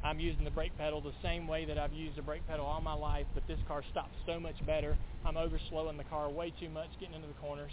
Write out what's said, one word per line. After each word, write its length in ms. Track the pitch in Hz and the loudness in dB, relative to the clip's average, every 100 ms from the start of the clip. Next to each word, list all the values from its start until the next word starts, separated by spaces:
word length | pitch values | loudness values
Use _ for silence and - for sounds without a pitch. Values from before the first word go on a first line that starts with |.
I'm 160 | 147 156 | 0 2
using 240 | 165 156 | 2 4
the 60 | 151 | 2
brake 260 | 143 160 - | 2 0 0
pedal 240 | 151 151 | 0 0
the 140 | 147 135 | -2 -2
same 260 | 180 170 165 | 0 0 0
way 160 | 160 | 0
that 140 | 160 151 | 2 2
I've 160 | 147 | 2
used 220 | 151 160 143 | 0 -2 -2
the 60 | |
brake 240 | 143 156 - | -2 -2 -2
pedal 200 | 156 143 | 0 0
all 160 | 156 | 2
my 100 | 156 | 2
life, 340 | 151 151 143 143 | 0 2 2 2
but 100 | 147 - | 0 0
this 100 | 156 - | 0 0
car 160 | 147 139 | -2 -2
stops 240 | - 147 - - | -2 -4 -6 -2
so 120 | 170 | -2
much 160 | 165 151 - | -2 -2 2
better. 320 | 156 147 - - - | 2 6 4 4 0
I'm 140 | 156 160 | 0 2
overslowing 580 | 165 160 - 160 160 151 | 2 2 0 -2 -2 -2
the 80 | |
car 240 | - 156 147 | -2 0 0
way 240 | 147 170 - | 0 -4 -4
too 80 | 165 | -6
much 200 | 156 160 - | -4 -6 -8
getting 140 | 180 | -8
into 120 | 160 156 | -8 -10
the 140 | 147 | -8
corner, 280 | 147 143 147 | -6 -6 -6